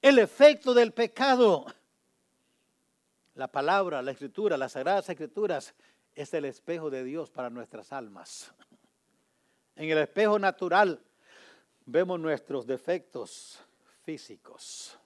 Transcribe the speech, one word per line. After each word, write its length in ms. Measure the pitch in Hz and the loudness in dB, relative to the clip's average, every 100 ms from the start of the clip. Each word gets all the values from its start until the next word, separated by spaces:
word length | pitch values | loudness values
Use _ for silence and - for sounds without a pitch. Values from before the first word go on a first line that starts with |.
El 180 | 269 269 | 8 6
efecto 540 | 202 - 294 302 254 | 4 8 8 8 2
del 180 | 240 233 | 4 4
pecado. 720 | 226 226 - 269 254 233 160 - - _ _ _ _ _ _ _ _ _ _ _ _ _ _ _ - | 2 -4 0 0 4 4 4 -2 -20 _ _ _ _ _ _ _ _ _ _ _ _ _ _ _ -14
La 100 | 131 | -8
palabra, 540 | 143 143 196 185 147 | -4 0 0 0 -4
la 80 | 131 | -6
escritura, 480 | 131 139 139 208 147 | -10 -12 -4 -2 -2
las 140 | 131 | -4
sagradas 360 | 139 139 196 190 | -6 -2 -2 -4
escrituras 680 | 170 156 - 208 151 - _ _ _ _ - | -12 -10 -6 -4 -4 -8 _ _ _ _ -16
es 180 | 143 | -8
el 120 | 165 143 | -6 -8
espejo 440 | 123 - 170 156 | -10 -10 -8 -6
de 140 | 135 | -8
Dios 260 | 127 151 147 | -8 -10 -12
para 220 | - 123 | -10 -12
nuestras 420 | 120 117 110 104 | -12 -16 -20 -14
almas. 580 | 139 113 95 85 - - _ _ _ _ _ _ _ _ _ _ _ _ - | -14 -14 -20 -20 -20 -20 _ _ _ _ _ _ _ _ _ _ _ _ -12
En 160 | 156 | -2
el 80 | 156 | 0
espejo 400 | 147 - 214 208 | 0 0 0 2
natural 600 | 196 - 180 180 202 156 _ _ _ - - _ _ _ - | 0 -2 0 2 2 0 _ _ _ -20 -20 _ _ _ -4
vemos 340 | 135 180 180 | -2 0 -4
nuestros 460 | 160 147 - 135 117 | -4 -6 -6 -10 -6
defectos 920 | 131 - 180 - 135 104 - - - _ _ _ _ | -8 -4 -6 -6 -16 -14 -16 -20 -20 _ _ _ _
físicos. 960 | - 151 - 104 - - - - - - | -16 -14 -16 -20 -20 -20 -18 -18 -18 -20